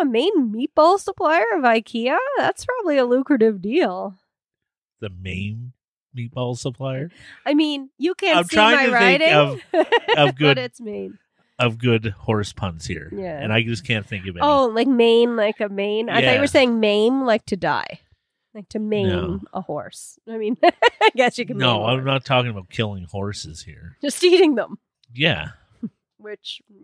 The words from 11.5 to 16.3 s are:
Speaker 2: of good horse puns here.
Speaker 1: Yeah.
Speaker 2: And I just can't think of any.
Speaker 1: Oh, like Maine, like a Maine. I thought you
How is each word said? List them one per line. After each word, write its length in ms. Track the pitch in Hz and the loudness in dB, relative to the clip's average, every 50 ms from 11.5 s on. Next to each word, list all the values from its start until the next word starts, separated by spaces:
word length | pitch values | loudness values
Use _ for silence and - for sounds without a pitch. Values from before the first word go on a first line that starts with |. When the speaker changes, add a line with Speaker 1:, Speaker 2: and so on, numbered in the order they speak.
| _ | _
Speaker 2:
of 200 | - 123 120 113 | -2 -2 -2 -2
good 300 | 117 120 123 113 113 110 | 0 2 2 2 2 0
horse 440 | 110 98 - - - 110 104 101 - | -4 -8 -6 -4 -2 -2 -2 -2 -4
puns 340 | - - 107 92 82 80 - | -8 -6 -6 -6 -6 -8 -10
here. 240 | - 90 78 73 82 - | -10 -10 -10 -10 -12 -12
Speaker 1:
Yeah. 240 | 202 190 175 156 143 | -10 -10 -10 -10 -8
Speaker 2:
And 120 | 143 107 107 | -4 0 0
I 100 | 117 113 | 0 0
just 220 | 113 117 - - | -2 -4 -6 -4
can't 180 | - 117 107 98 | -4 -4 -4 -4
think 180 | - 113 98 90 | -8 -10 -10 -10
of 80 | 95 87 | -8 -4
any. 60 | 87 | 0
Speaker 1:
Oh, 240 | 285 294 294 277 262 | 2 2 4 2 2
like 220 | 233 220 233 240 269 | 0 0 0 0 2
Maine, 480 | 262 233 233 233 226 233 233 240 233 | 2 4 4 4 4 4 4 2 0
like 240 | 226 208 214 214 - | -2 -2 -2 -2 -4
a 80 | 220 208 | -6 -6
Maine. 400 | 202 196 196 208 208 220 233 233 | -4 -6 -4 -4 -4 -4 -4 -2
I 60 | 180 | 0
thought 120 | 233 262 | 0 2
you 60 | 254 | 2